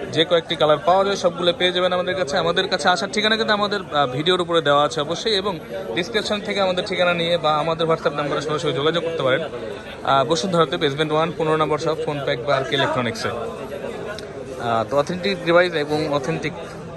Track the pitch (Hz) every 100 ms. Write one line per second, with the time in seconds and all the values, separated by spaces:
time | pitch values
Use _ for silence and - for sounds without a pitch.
0 | - 135 165 170 - 165 151 151 165 190
1 | 196 190 180 170 175 170 180 180 180 180
2 | 180 185 180 190 165 180 190 185 190 180
3 | 196 208 214 220 220 208 208 202 160 147
4 | 139 135 165 180 170 165 143 143 147 147
5 | 147 - 226 196 202 165 - - - -
6 | - 220 202 208 208 202 190 180 - 175
7 | 180 170 170 170 156 151 160 165 160 160
8 | 165 151 147 151 147 151 147 135 151 170
9 | 165 165 131 131 151 117 113 98 - -
10 | - 135 135 165 196 170 156 - 151 139
11 | 156 156 165 165 156 156 151 147 156 156
12 | - 147 139 135 143 135 135 139 127 127
13 | 117 113 127 117 113 113 135 113 - -
14 | - - - 135 135 - 117 113 110 139
15 | 143 180 196 180 160 170 180 160 147 151
16 | 156 143 165 160 156 - - - -